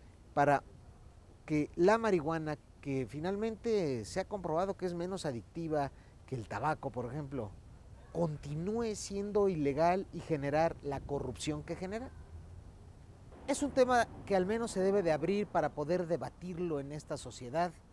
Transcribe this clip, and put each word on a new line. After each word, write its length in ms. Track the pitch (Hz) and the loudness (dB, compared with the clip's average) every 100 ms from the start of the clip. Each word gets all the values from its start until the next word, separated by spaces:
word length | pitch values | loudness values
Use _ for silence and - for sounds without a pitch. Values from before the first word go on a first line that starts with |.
| - - - 143 | -20 -20 -4 4
para 260 | 143 139 - - - - - - - - - | 6 6 2 -20 -20 -20 -20 -20 -20 -18 -2
que 260 | 151 147 - | 0 0 4
la 220 | 180 226 | 6 6
marihuana, 600 | 226 180 143 165 151 147 - - | 4 2 2 0 -2 -6 -10 -10
que 260 | 143 135 120 | -2 -2 -2
finalmente 960 | 143 175 202 226 208 233 214 151 123 101 | -4 -2 -2 -2 -2 0 2 2 0 -2
se 140 | 185 | -4
ha 60 | 185 | -4
comprobado 520 | 202 175 156 196 190 | -4 0 0 0 -2
que 80 | 185 | -4
es 80 | |
menos 320 | 175 175 190 156 | -2 -4 -2 -4
adictiva 680 | 120 - 165 165 151 135 - - - - | -4 -8 -6 0 0 0 -4 -20 -20 -8
que 80 | 127 | -8
el 120 | 98 | -6
tabaco, 440 | 104 147 151 135 | -2 -2 -2 -4
por 160 | 123 120 | -6 -6
ejemplo, 420 | 147 135 139 104 - - - - - - | -6 -6 -6 -6 -10 -18 -20 -18 -20 -10
continúe 840 | 165 165 147 143 151 185 226 233 196 | -2 -2 -2 -6 -4 -2 -2 -2 -4
siendo 520 | - 196 208 208 196 | -6 -6 0 4 4
ilegal 600 | 160 143 139 170 185 - | 4 2 4 4 4 -2
y 100 | 90 | -8
generar 540 | - 151 139 151 165 - | -2 -2 2 2 2 0
la 180 | 143 135 | -6 -6
corrupción 600 | - 143 127 - - 151 | -4 -4 -4 -4 -4 -4
que 140 | 160 165 | -6 -8
genera. 340 | 185 220 269 - - - - - - - - - - - - - - | -6 -6 -8 -14 -16 -16 -16 -16 -16 -18 -20 -20 -20 -20 -18 -12 -4
Es 160 | 285 | 0
un 80 | 285 | 2
tema 380 | 269 254 240 220 - - | 4 6 6 4 -2 2
que 100 | 190 | 2
al 120 | 185 | 4
menos 240 | 226 233 | 0 0
se 80 | 190 | 2
debe 240 | 190 202 | 4 4
de 80 | 170 | 4
abrir 340 | 151 160 202 202 | 2 2 0 2
para 240 | 175 147 | 2 0
poder 380 | 147 147 180 165 | -2 0 0 0
debatirlo 720 | 156 127 - 180 175 175 143 | -2 -4 -10 -10 -6 -2 -2
en 140 | 139 | -4
esta 220 | 147 - 143 | -8 -8 -8
sociedad 560 | 123 - 123 156 175 - - | -8 -12 -4 0 0 -2 -20